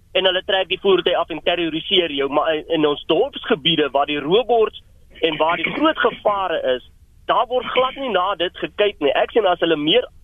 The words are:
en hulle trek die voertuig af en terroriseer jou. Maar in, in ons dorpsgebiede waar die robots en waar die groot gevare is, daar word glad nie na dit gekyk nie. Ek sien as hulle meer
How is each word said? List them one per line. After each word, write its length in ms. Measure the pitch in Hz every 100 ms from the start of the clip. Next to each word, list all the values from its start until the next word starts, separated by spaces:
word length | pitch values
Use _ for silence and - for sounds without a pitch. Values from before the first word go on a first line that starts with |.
| _
en 120 | 185 190
hulle 180 | 185 202
trek 220 | 190 190
die 100 | 185
voertuig 360 | 196 180 180 156
af 140 | 165
en 120 | 156
terroriseer 680 | - 175 165 156 - 190 165
jou. 180 | 139 139
Maar 260 | 147 143 156
in, 80 | -
in 200 | 165 147
ons 160 | 143 -
dorpsgebiede 840 | 165 277 - - 180 131 156 143
waar 140 | 139 143
die 140 | 147
robots 600 | 135 208 240 233 214 - - - - -
en 160 | 165 151
waar 200 | 156 170
die 160 | -
groot 240 | - 311 311
gevare 640 | 240 - - 202 185 156 131 127
is, 140 | - - - - -
daar 220 | 175 233
word 180 | 254 233
glad 300 | 247 262 254
nie 140 | 269
na 260 | 185 185 170
dit 220 | 175 -
gekyk 420 | 160 - 208 -
nie. 140 | 143
Ek 180 | - 220
sien 140 | 233 196
as 140 | 175
hulle 180 | 165 156
meer 300 | 151 226 - -